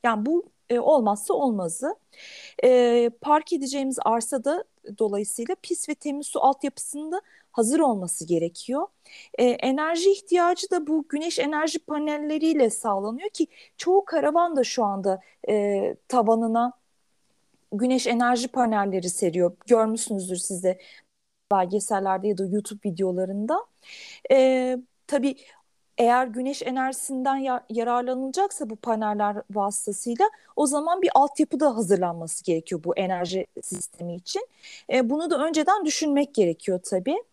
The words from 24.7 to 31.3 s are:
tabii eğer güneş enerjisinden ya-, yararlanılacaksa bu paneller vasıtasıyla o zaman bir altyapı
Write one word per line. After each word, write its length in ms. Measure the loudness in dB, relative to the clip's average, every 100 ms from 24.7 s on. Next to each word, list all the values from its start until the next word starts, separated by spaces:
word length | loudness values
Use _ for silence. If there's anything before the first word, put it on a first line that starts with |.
| -4 -8 _ -4
tabii 280 | -2 0 -4 -16 _ _ _ _ 2
eğer 300 | 4 4 2
güneş 340 | -4 -6 -6
enerjisinden 720 | -6 -4 -4 -4 -8 -4 -2 -2
ya-, 300 | -2 -4 -4
yararlanılacaksa 1000 | -4 0 0 -2 -4 -4 -2 -2 -2 -10
bu 60 | -8
paneller 600 | -4 -2 0 0 0 -2 -6
vasıtasıyla 800 | -2 -2 -2 -6 -6 -6 0 0 0 _ 0
o 120 | 0
zaman 340 | 0 -2 0
bir 80 | 4 4
altyapı 440 | 4